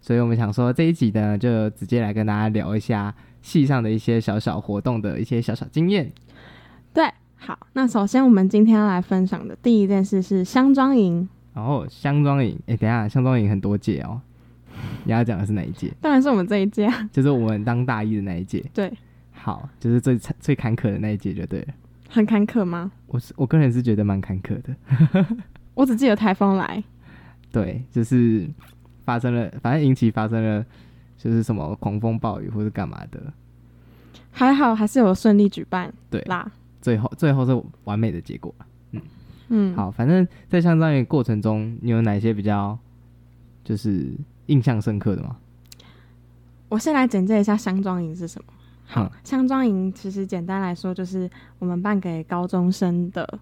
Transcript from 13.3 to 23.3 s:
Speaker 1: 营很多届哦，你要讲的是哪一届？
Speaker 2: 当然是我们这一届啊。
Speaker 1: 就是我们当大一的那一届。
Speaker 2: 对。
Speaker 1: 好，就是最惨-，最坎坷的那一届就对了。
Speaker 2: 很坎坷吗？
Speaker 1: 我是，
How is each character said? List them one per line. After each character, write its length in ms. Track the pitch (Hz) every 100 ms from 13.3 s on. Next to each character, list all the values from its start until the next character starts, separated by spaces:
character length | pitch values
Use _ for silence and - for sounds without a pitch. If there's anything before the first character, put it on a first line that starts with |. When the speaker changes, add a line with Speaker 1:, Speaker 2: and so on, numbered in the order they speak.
| 127
Speaker 1:
营 120 | 104
很 100 | 101
多 160 | 95 104
届 240 | - 80
哦， 180 | - 113 - - - - - - - -
你 80 | -
要 100 | 113
讲 160 | 117 101
的 60 |
是 80 | 98
哪 100 | 104
一 80 | 67
届？ 220 | - - -
Speaker 2:
当 100 | 311
然 120 | 277
是 80 | 277
我 40 |
们 120 | 226 180
这 100 | 208
一 100 | 196
届 200 | 214 208
啊。 240 | 240 214
Speaker 1:
就 80 | -
是 100 | 135
我 160 | 135 110
们 160 | 107
当 220 | 107 120
大 180 | 123 113
一 140 | 107 107
的 60 |
那 140 | 98 87
一 60 |
届。 220 | 95 92 -
Speaker 2:
对。 180 | - 196 240 - - _ -
Speaker 1:
好， 280 | - - 139 -
就 100 | 117
是 120 | 120
最 180 | 123 120
惨-， 160 | - -
最 120 | -
坎 240 | 139 120 117
坷 140 | 110
的 80 | 101
那 140 | 107
一 40 | 104
届 160 | 101
就 140 | 95 87
对 140 | 190
了。 60 | - - - - -
Speaker 2:
很 180 | - 214
坎 180 | 214
坷 200 | 214 247
吗？ 260 | 185 170 180 - -
Speaker 1:
我 100 | 123
是， 160 | -